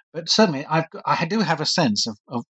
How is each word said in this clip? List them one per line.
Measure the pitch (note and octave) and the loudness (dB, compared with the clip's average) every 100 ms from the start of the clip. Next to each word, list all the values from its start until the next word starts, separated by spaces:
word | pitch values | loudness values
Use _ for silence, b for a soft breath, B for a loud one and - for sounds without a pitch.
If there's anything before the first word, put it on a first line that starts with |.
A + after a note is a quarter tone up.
| b | b
But | E3 E3 | -8 0
certainly, | - G#3 C#3 - | 4 4 2 -2
I've | D#3+ - | -2 -2
g-, | F#3+ - | -6 -2
I | C#3+ E3 | -2 0
do | A3 | 0
have | D#3+ D#3 | 0 0
a | D3 | 0
sense | - C3+ G#2 A#2 | 2 2 2 -2
of, | G#2+ - | -8 -8
of, | B2 - | -8 -8